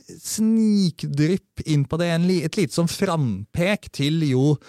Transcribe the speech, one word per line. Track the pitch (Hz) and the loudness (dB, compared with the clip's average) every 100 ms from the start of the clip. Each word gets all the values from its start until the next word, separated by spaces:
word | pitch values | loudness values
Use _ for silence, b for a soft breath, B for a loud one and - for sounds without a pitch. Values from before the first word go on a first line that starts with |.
| - | -10
snikdrypp | 170 - - 220 226 220 208 185 - 151 143 151 185 - - - | -16 -8 -2 2 2 4 4 2 -2 -4 0 0 0 -4 -10 -2
inn | 151 | 0
på | 139 160 | 0 0
det, | 170 | 0
en | 165 175 | 0 2
li-, | 185 156 | 0 -2
et | - | -2
lite | 170 | -2
sånn | - 170 | 0 -2
frampek | - 196 165 131 95 104 - 175 208 - | 0 -2 0 -2 -4 -6 -2 0 -2 -4
til | - 139 160 | -4 -2 0
jo | 156 127 139 147 | 2 2 2 0